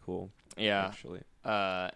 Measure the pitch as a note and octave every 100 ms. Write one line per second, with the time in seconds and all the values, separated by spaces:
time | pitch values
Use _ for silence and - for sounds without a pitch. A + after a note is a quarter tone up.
0 | - F2+ F#2+ - - - G#2+ G2+ F#2+ G#2
1 | - F2+ - _ A#2+ G#2+ F#2+ F#2 F#2